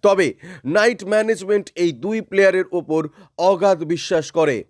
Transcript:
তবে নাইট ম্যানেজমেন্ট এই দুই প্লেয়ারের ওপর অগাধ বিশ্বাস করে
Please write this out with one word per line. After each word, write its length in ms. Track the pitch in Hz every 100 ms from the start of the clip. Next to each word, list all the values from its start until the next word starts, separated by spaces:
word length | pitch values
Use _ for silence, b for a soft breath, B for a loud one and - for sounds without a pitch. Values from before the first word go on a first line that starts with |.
তবে 240 | 202 196 156 - B 160 127
নাইট 360 | 185 214 185 190
ম্যানেজমেন্ট 520 | 214 220 226 185 208 202 -
এই 160 | 175
দুই 260 | 123 170 220
প্লেয়ারের 460 | 202 196 196 180 185
ওপর 300 | 180 151 156 156 b 185 -
অগাধ 420 | 180 190 196 180
বিশ্বাস 420 | 156 170 - 170 147
করে 260 | 165 151 117